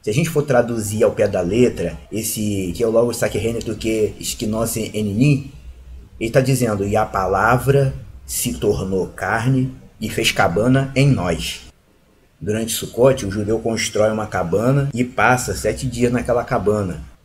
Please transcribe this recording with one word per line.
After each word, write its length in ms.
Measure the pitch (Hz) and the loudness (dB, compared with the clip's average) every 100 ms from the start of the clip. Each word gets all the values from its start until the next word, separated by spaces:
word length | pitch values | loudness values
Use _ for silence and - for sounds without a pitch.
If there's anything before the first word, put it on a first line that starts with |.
Se 60 | - | 0
a 40 | |
gente 160 | 110 160 | 0 2
for 140 | 151 | 0
traduzir 580 | 143 123 117 117 101 107 | 2 2 2 -2 -4 2
ao 120 | 107 | 2
pé 160 | 104 104 | 4 0
da 100 | 95 | 0
letra, 580 | 87 107 120 - 85 76 - | 0 4 4 2 -6 -6 -8
esse 600 | 101 104 - 107 98 92 87 | -6 -4 -4 -2 -2 -2 0
que 80 | |
é 20 | 113 | 2
o 60 | |
logo 220 | 110 120 | 4 2
Saquerrene 460 | 117 107 107 107 117 | 0 -2 0 -2 -2
do 140 | 117 | -6
que 400 | 107 110 110 104 - | -4 -2 0 0 -2
esquinose 720 | - - 107 110 117 - 107 | -8 -4 -2 -2 -2 -2 -4
enini, 560 | 107 107 101 143 139 - - - - - - - - | -2 -2 4 4 4 0 -16 -18 -20 -18 -20 -20 -8
ele 100 | 113 | 0
tá 120 | 135 | 2
dizendo, 440 | 123 131 120 104 101 | 2 2 0 0 0
"E 120 | 104 | 0
a 80 | 107 | 0
palavra 920 | 98 95 95 107 123 127 139 135 - - - - | -2 0 2 4 2 2 2 2 -2 -14 -18 -10
se 260 | - 123 | -4 -4
tornou 560 | - 107 101 98 95 85 | -2 0 0 0 -2 -4
carne 680 | - 95 110 120 131 131 - - - | -4 -2 0 2 2 0 -6 -20 -10
e 80 | 107 | -8
fez 200 | 113 113 | -2 -2
cabana 600 | - 98 87 120 131 135 | 2 2 2 2 2 2
em 140 | 127 139 | 2 4
nós." 540 | 113 87 85 - - - _ _ _ _ _ _ _ | 4 0 -2 -4 -10 -16 _ _ _ _ _ _ _
Durante 360 | 87 107 113 | -4 -4 -2
Sucote, 520 | - 95 110 131 127 101 | -6 -6 2 4 4 -2
o 60 | |
judeu 280 | 101 101 110 | -4 -2 -2
constrói 520 | 117 107 - 104 107 | -2 -2 -2 2 2
uma 160 | 107 104 | 0 -4
cabana 600 | 95 85 85 120 139 143 | -4 0 0 2 2 0
e 120 | 117 123 | -2 -4
passa 500 | - 110 123 - 95 | 2 2 2 0 -2
sete 320 | 107 113 135 | -2 -2 -6
dias 240 | 117 120 | 0 0
naquela 320 | 120 113 120 | 0 0 -2
cabana. 580 | 117 120 98 104 95 - - - | 0 -2 0 0 -2 -6 -12 -20